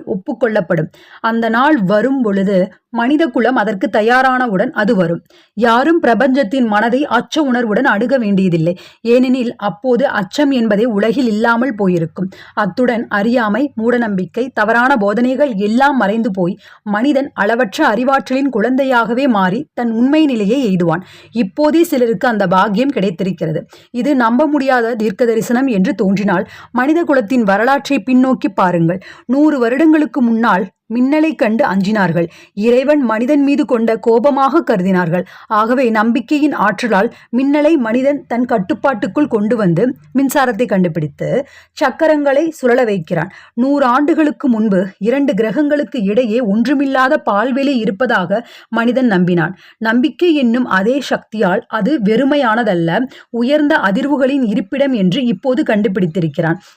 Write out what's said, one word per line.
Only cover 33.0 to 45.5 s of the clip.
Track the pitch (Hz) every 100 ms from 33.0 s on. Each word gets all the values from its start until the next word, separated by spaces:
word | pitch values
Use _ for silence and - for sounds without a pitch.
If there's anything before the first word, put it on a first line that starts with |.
மனிதன் | 247 330 247 294
மீது | 277 285
கொண்ட | 294 240 226 226
கோபமாக | 233 226 262 277 269 277
கருதினார்கள். | 247 220 180 185 175 180 180 - -
ஆகவே | 214 220 254 254
நம்பிக்கையின் | 220 220 233 - 302 294
ஆற்றலால் | - 196 202 233 202 220 - -
மின்னலை | 240 269 294 294 320
மனிதன் | 226 226 262 285 -
தன் | 240
கட்டுப்பாட்டுக்குள் | 247 262 185 262 285 254 226 240 294
கொண்டு | 220 208 233
வந்து | 196 165 247 277 -
மின்சாரத்தை | 247 277 285 254 214 247
கண்டுபிடித்து | 196 180 165 151 - 151 190 285 - - -
சக்கரங்களை | 285 262 320 302 277 269 330
சுழல | - 254 247
வைக்கிறான். | 240 202 156 170 160 - -
நூறு | - 262 285 262
ஆண்டுகளுக்கு | 247 302 320 302 302 285
முன்பு | 220 220 196 190 -
இரண்டு | 202 269 285
கிரகங்களுக்கு | 202 220